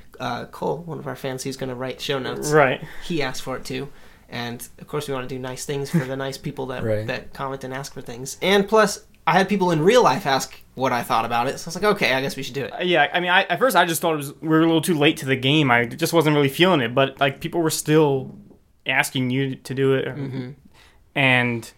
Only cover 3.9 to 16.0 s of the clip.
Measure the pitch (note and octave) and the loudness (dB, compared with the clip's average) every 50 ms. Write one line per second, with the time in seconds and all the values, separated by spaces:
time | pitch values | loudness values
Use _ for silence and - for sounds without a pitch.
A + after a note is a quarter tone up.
3.9 | - - - - - - - - - A#2+ A#2+ A#2+ A#2+ B2+ - - - - - - | -14 -18 -20 -20 -20 -20 -20 -14 -10 -10 -8 -8 -10 -12 -14 -18 -20 -20 -14 -10
4.9 | - D3+ D3 - C#3 C3 B2 B2 C3 B2+ B2+ C3 B2+ B2+ - - D3 C#3 C#3 C3+ | -8 -8 -6 -6 -6 -6 -8 -8 -10 -10 -10 -10 -10 -10 -8 -6 -6 -6 -4 -2
5.9 | - E3 C3 B2+ C3+ C3+ C3+ C3+ C3+ - - D3+ C#3 - C3 B2+ B2+ B2 A#2 A2 | -2 -2 -2 -2 -6 -6 -6 -8 -8 -8 -10 -10 -8 -8 -8 -8 -6 -4 -2 -2
6.9 | G#2+ G#2 G#2+ A#2 B2+ A2 - - - - C#3 C3+ C3+ C3+ - B2+ C3 C3+ C#3 - | -2 -2 -2 -6 -8 -8 -10 -12 -12 -10 -8 -8 -8 -8 -10 -10 -10 -10 -10 -12
7.9 | - C3+ A#2+ - A#2+ A#2 C3 C#3+ - - - F3+ G3 G#3 G3 G3+ A3 A3 G#3 F#3+ | -12 -14 -14 -12 -12 -12 -12 -12 -8 -4 0 2 4 4 4 4 4 4 4 4
8.9 | - - - _ _ _ - - D#3 F#3 G3 G3 G#3 F#3+ F#3 F3+ E3 D3+ D3+ F#3+ | 0 -6 -14 _ _ _ 0 4 4 4 4 4 2 0 2 2 2 4 4 6
9.9 | A#3+ B3 G3+ D#3 C3 - - D3 C3+ C3 - - - - - - - B2 C3 B2+ | 6 6 6 4 2 2 0 0 0 0 -2 -6 -14 -18 -20 -14 -6 -2 -2 0
10.9 | B2 A#2+ A#2 - B2+ A2+ A2+ A2+ A#2 A#2 B2 C#3 - D#3+ - E3+ E3 F3+ G3+ G#3 | 0 0 0 0 0 0 0 0 0 0 0 -2 -4 -6 -8 -10 -6 -2 0 0
11.9 | G3+ - - A#2 B2+ C3+ C3+ C3+ - C3+ C3 B2 B2 C#3 B2 - - - F3+ F3+ | 2 2 2 2 2 0 -2 -4 -6 -8 -8 -8 -6 -6 -8 -6 -6 -4 -2 2
12.9 | F3 D#3 C#3+ - - F3 F3 F3+ F3+ G3 F#3+ - F3 D3+ A3+ C4 F#3+ F3 F3+ F3 | 4 4 4 2 2 0 2 4 4 4 4 2 0 2 2 4 4 4 4 2
13.9 | E3 - - E3+ D#3+ D3 C#3 C#3 C#3+ - D3 D#3+ D#3+ D#3+ E3 E3 E3 D#3+ D#3+ - | 0 -2 0 -2 -2 -2 -4 -8 -12 -6 0 2 4 6 6 6 4 4 4 2
14.9 | F3 C#3+ C#3+ D#3+ D#3 - C#3+ C3 C3 C3+ A#2+ C3+ D3 D#3 D3 C3 A#2+ A#2+ A#2+ A#2 | 2 4 4 4 2 2 -2 -2 0 0 2 2 4 4 4 6 4 4 2 0
15.9 | C3 C#3+ | -2 -4